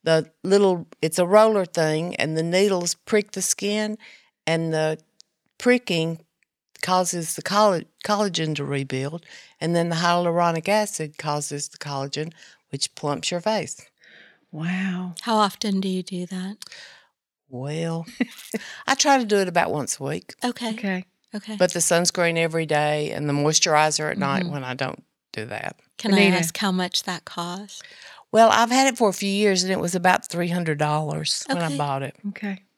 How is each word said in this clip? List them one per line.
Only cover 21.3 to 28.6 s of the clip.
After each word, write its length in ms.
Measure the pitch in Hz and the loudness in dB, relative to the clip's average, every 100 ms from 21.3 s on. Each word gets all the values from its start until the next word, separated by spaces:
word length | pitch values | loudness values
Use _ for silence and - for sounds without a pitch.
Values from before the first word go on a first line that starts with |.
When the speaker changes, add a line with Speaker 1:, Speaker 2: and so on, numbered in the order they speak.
Speaker 3:
Okay. 220 | 214 220 208 | -12 -10 0
Speaker 1:
But 160 | 180 | 0
the 60 | 175 | 2
sunscreen 580 | 165 170 175 - 170 165 | 2 2 2 0 0 2
every 280 | 165 165 160 | 0 0 0
day 440 | 151 151 151 151 | 0 2 0 -2
and 160 | - 147 | -4 -2
the 60 | |
moisturizer 760 | 143 147 160 175 151 156 151 156 | 0 2 2 2 4 4 0 -4
at 60 | - | -2
night 260 | 139 139 | 0 0
Speaker 3:
Mm-hmm. 80 | - | -2
Speaker 1:
when 100 | 143 | -4
I 100 | 127 127 | -6 -4
don't 280 | 135 - _ _ _ - | -6 -8 _ _ _ -12
do 100 | 107 | -10
that. 300 | 101 - - _ - | -8 -10 -12 _ -8
Speaker 3:
Can 160 | 214 | 2
I 40 | 196 | 4
Speaker 2:
Anita. 160 | 202 180 | 6 4
Speaker 3:
ask 200 | 165 - | 0 -2
how 140 | 202 | -2
much 320 | 185 180 - | -2 -2 -4
that 220 | - 180 - | -6 -10 -10
cost? 580 | - 175 180 208 - - - - - _ | -8 -8 -8 -12 -18 -20 -20 -20 -20 _
Speaker 1:
Well, 180 | 220 226 | 6 8
I've 200 | - | 8